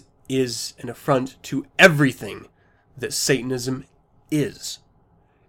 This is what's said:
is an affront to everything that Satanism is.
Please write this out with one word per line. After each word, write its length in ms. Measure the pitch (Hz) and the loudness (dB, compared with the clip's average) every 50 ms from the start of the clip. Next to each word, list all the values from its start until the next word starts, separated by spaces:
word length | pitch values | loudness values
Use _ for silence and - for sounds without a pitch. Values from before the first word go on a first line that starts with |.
| - _ _ _ _ - | -6 _ _ _ _ -2
is 460 | 131 131 131 120 107 - - - - - | 0 0 0 0 -2 -6 -10 -10 -12 -12
an 120 | - 120 | -12 -12
affront 520 | 113 - - 156 139 127 131 135 - - - | -12 -6 0 2 2 2 2 -2 -8 -14 -12
to 220 | - 143 135 - - _ - | -6 -6 -6 -6 -6 _ 6
everything 720 | 175 190 156 143 151 131 - - 113 98 101 107 - - _ _ _ _ _ _ _ _ _ - | 6 6 8 6 4 2 2 -2 -10 -12 -12 -14 -16 -18 _ _ _ _ _ _ _ _ _ -8
that 160 | 120 - - | -8 -6 -4
Satanism 720 | - - - 139 117 117 131 131 123 120 131 131 127 - - _ _ _ _ _ _ _ _ | -2 0 0 0 0 0 -4 -4 -4 -4 -4 -6 -6 -8 -14 _ _ _ _ _ _ _ _
is. 480 | 156 151 131 101 - - - - - - _ _ _ _ _ _ _ _ _ _ _ _ _ | -2 -2 -2 -2 -4 -10 -12 -12 -12 -14 _ _ _ _ _ _ _ _ _ _ _ _ _